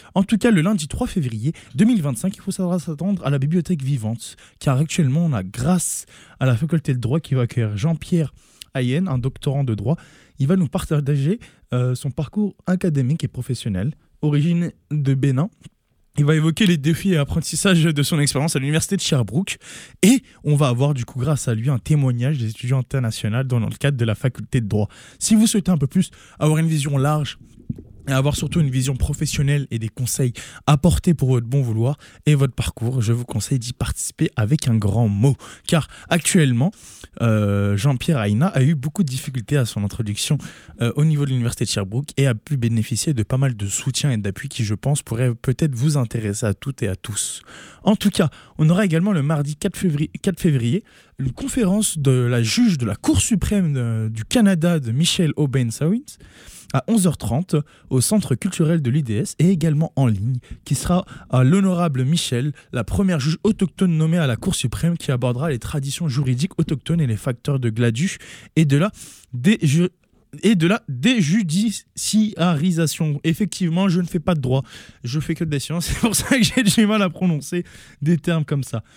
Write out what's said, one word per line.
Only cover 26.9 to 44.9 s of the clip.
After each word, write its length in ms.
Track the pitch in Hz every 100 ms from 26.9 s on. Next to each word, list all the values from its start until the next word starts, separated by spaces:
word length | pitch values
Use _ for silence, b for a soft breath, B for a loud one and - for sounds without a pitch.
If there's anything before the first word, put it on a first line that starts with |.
| 139
large 400 | 139 151 139 - - - - - - - -
et 40 |
avoir 240 | 131 139 -
surtout 240 | 156 175
une 100 | 143
vision 240 | 131 131
professionnelle 720 | 127 - 147 147 - 139 143 131
et 80 | 113
des 80 | 113
conseils 440 | - 123 - 127 B B B -
apportés 440 | 147 180 160 -
pour 180 | 151 131
votre 180 | 127 117
bon 120 | 139
vouloir 380 | 123 110 120 151 B B
et 120 | - 143
votre 180 | 135
parcours, 480 | - - - 113 127
je 100 | 110
vous 120 | 117
conseille 340 | 120 110 - 135
d'y 140 | 117
participer 580 | - - - - - 165 -
avec 320 | 107 151 -
un 80 | 110
grand 320 | 101 107 113
mot. 260 | 101 131 127 B B -
Car 220 | 170 - B B
actuellement, 640 | 170 - 185 139 117 165 B B B B -
euh, 560 | 117 107 104 101 101 98
Jean-Pierre 440 | 135 127 - 147
Ayna 260 | 104 104 185
a 160 | 139
eu 140 | 131 156
beaucoup 260 | 143 -
de 60 | 151
difficultés 480 | 131 - 131 98 143
à 80 |
son 180 | 117 107
introduction, 560 | 101 - 104 101 - 151 B B B -
euh, 120 | 120
au 100 | 143
niveau 200 | 156 147
de 60 | 139
l'université 340 | 127 117 -
de 60 | 110
Sherbrooke 400 | 107 98 113 147 -
et 120 | 135
a 80 | 113
pu 200 | - 143
bénéficier 560 | 117 117 107 110 -
de 120 | 127
pas 140 | 104 131
mal 180 | 135 110
de 100 | 101
soutien 460 | - 139 - 147
et 60 | 113
d'appui 300 | 101 95 139
qui, 140 | -
je 120 | 107
pense, 280 | 107 135